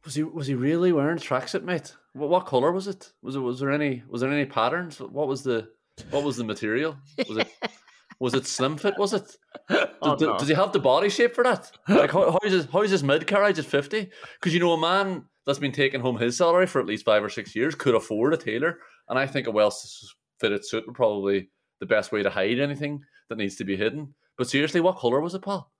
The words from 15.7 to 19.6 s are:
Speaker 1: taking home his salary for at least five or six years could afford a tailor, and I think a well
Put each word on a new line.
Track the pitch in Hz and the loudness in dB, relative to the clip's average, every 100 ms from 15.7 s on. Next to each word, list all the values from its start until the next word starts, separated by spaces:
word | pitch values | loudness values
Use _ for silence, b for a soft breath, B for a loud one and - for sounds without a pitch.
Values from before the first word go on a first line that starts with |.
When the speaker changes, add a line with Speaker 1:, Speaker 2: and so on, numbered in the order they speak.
Speaker 1:
taking | 135 139 135 | 0 0 2
home | 127 113 | -2 0
his | 120 120 | -2 2
salary | 170 175 185 | 4 4 4
for | 143 | 0
at | 95 | -2
least | 104 - | -2 2
five | 107 | 2
or | 104 | 2
six | - 101 107 | -8 -8 -2
years | 139 156 | -2 0
could | 139 | 2
afford | 113 - 107 127 | 2 0 -2 0
a | 160 | 0
tailor, | - 113 160 170 B B _ | -2 -2 -2 -4 B B _
and | 127 | -2
I | 135 | -2
think | 135 120 | -4 -2
a | |
well | 104 | 2